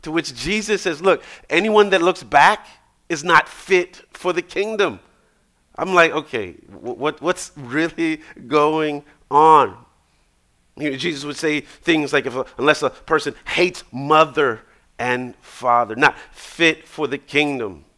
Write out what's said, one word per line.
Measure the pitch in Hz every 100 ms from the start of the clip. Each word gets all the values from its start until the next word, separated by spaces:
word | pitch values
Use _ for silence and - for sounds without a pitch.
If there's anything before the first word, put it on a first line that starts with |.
To | -
which | 165 143 123
Jesus | 123 208 214 202
says, | 190 151
"Look, | 190 165 - - _
anyone | 160 214 214 202
that | 185
looks | 170 170
back | 117 139 156 208 - - _ _ _
is | 165
not | 160 165 -
fit | - - 190 175 - -
for | - 180
the | 175
kingdom." | 175 - 208 220 190 98 _ _ _ _ _ _ _ -
I'm | 170 180
like, | 165
"Okay, | 156 151 120 95 80 _
wh-, | 95 110 113
what, | 143 -
what's | 151 175 - -
really | 127 135 165 160 165 156 - - 123
going | 147 147 156 151 147 - _ _
on?" | 143 160 156 117 90 _ _ _ _ _ _ _ _ _ -
You | 151
know, | 135
Jesus | 165 147
would | 143 143
say | 156 151
things | - - - 165 143
like, | 143 135
"If | 123
a, | 127 -
unless | 139 147
a | 135
person | - - 156 151 135 -
hates | - 180 180 -
mother | 123 139 156 160 135 139 110 _ _ _ _
and | 123 123 127 -
father, | - - 127 120 117 110
not | 143 - -
fit | - - - 165 160 -
for | - 147
the | 131
kingdom." | _ 143 147 139 107 85 71